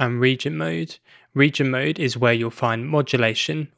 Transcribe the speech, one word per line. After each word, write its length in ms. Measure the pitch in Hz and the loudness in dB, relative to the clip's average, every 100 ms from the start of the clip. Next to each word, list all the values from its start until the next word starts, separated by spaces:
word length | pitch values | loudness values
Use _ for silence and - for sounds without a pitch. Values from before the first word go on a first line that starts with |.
and 180 | 123 120 | -2 2
region 380 | 127 127 143 156 | 2 2 -4 -4
mode. 400 | 160 165 165 - _ - _ | -4 -4 -6 -10 _ -20 _
Region 360 | 135 147 143 135 | 2 2 4 0
mode 300 | 127 147 160 | 0 -2 -2
is 160 | 135 117 | -2 2
where 160 | 123 | 2
you'll 180 | 117 117 | 2 -2
find 380 | - 120 113 131 | -2 -2 -2 0
modulation, 840 | 151 131 123 113 110 - 156 147 | 0 0 2 2 0 -4 -4 -6